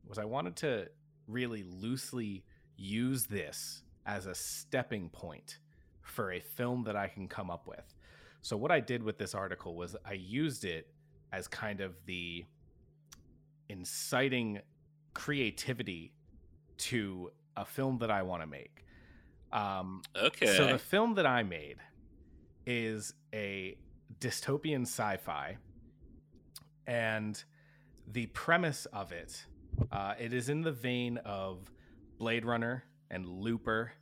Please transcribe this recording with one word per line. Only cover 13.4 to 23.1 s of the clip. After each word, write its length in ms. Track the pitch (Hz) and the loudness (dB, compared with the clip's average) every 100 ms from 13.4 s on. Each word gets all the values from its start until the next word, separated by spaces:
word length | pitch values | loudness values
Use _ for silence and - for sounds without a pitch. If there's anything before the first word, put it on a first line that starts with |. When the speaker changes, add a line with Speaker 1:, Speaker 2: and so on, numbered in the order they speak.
| - - - | -20 -20 -12
Speaker 1:
inciting 920 | 98 90 - - 131 135 127 110 104 - - - _ - | -8 -6 -4 2 4 4 4 2 -2 -8 -20 -20 _ -12
creativity 1000 | - - 143 117 - - 120 104 85 82 - - - - - - - | -6 0 2 2 0 -4 -2 -2 -4 -8 -16 -20 -20 -20 -20 -20 -6
to 560 | - 123 101 92 87 - _ - | 2 2 2 -2 -8 -12 _ -8
a 80 | 101 | -6
film 320 | - 135 123 | 0 2 2
that 120 | 117 | 4
I 120 | 101 | 4
wanna 240 | 92 87 80 | 2 -2 -4
make. 340 | 69 - - - - - - - - - | -8 -12 -18 -20 -20 -20 -20 -20 -20 -2
Um, 520 | 107 101 95 92 95 - | 0 0 0 -2 -6 -6
Speaker 2:
Okay. 400 | 98 131 - 123 98 | 4 4 6 8 10
Speaker 1:
so 100 | 135 | 10
the 120 | 123 | 6
film 360 | - 196 233 | 4 4 6
that 120 | 202 147 | 6 6
I 180 | 123 | 6
made 340 | 104 82 73 64 - - - - - - - - - | 2 -2 -6 -12 -16 -20 -20 -20 -20 -20 -20 -10 -2
is 480 | 120 113 110 104 | 0 2 0 -4